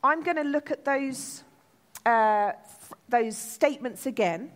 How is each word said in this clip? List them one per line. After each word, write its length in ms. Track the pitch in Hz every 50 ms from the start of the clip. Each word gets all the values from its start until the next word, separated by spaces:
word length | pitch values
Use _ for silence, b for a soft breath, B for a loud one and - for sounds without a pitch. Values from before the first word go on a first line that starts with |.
| -
I'm 200 | 269 302 330 302
gonna 220 | 349 349 320 294
look 260 | 285 285 294 294 -
at 140 | 302 - -
those, 600 | 277 277 269 277 269 262 - - - - - - _ _ _ _ _ _ _ _ _ _ - _
uh, 480 | 233 233 226 220 214 214 208 208 202 -
f-, 380 | - - - - - - - - _ _ -
those 280 | 247 240 226 226 214
statements 680 | - - - - - - 285 277 - 220 254 196 - -
again. 480 | 262 233 - 214 175 165 170 233 320 -